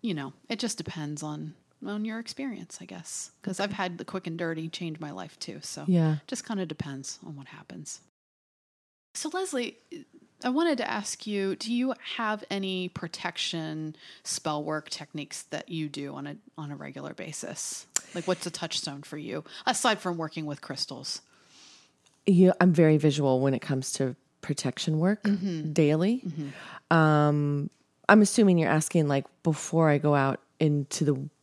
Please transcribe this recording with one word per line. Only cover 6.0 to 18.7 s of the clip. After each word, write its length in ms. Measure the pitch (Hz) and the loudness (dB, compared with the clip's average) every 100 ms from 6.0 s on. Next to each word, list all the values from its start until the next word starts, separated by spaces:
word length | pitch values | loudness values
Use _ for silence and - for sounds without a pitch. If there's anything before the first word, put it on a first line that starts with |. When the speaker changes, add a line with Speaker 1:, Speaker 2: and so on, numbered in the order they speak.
| 160 156 | 4 0
Speaker 1:
it 120 | - | -4
just 180 | 247 - | -12 -8
kinda 200 | 208 175 | -6 -6
depends 540 | 156 147 139 135 - 170 | -8 -10 -10 -12 -14 -14
on 100 | 143 | -16
what 100 | 135 | -16
happens. 540 | 147 151 - 147 - _ _ _ _ _ _ _ _ _ _ _ | -20 -18 -16 -14 -16 _ _ _ _ _ _ _ _ _ _ _
So 160 | - 320 | -10 -6
Leslie, 480 | 349 381 269 233 - _ 339 - - _ _ | -4 -2 -4 -4 -8 _ -16 -16 -20 _ _
I 60 | 254 | -2
wanted 280 | 262 339 262 | 2 2 0
to 100 | 220 | -2
ask 360 | 214 202 - - | -4 -6 -10 -4
you, 280 | 202 196 185 | -2 -2 -4
do 180 | 220 | -2
you 200 | 240 254 254 - - | -2 -2 -4 -8 -4
have 260 | 220 214 - | -4 -4 -4
any 400 | 196 190 185 180 | -6 -4 -4 -4
protection 1040 | - 165 - 175 - - 165 160 156 156 151 - - | -6 -10 -6 -8 -4 -4 -4 -6 -6 -8 -10 -20 -16
spell 400 | - - 160 151 | -8 -6 -4 -4
work 260 | 151 156 151 | -2 -6 -6
techniques 540 | - 151 151 143 - | -12 -10 -10 -10 -12
that 260 | - 151 - | -10 -10 -8
you 200 | 165 151 | -6 -6
do 260 | 143 139 139 | -8 -10 -10
on 120 | 143 | -12
a, 100 | 143 - - | -14 -18 -14
on 140 | 147 | -12
a 40 | 143 | -10
regular 380 | 143 139 143 | -12 -12 -12
basis? 720 | - - 151 - - - - - - - 175 | -10 -12 -10 -10 -10 -8 -10 -8 -10 -8 -8
Like, 120 | 170 | -4
what's 180 | 180 180 | -4 -4
a 40 | |
touchstone 500 | - 165 | -8 -6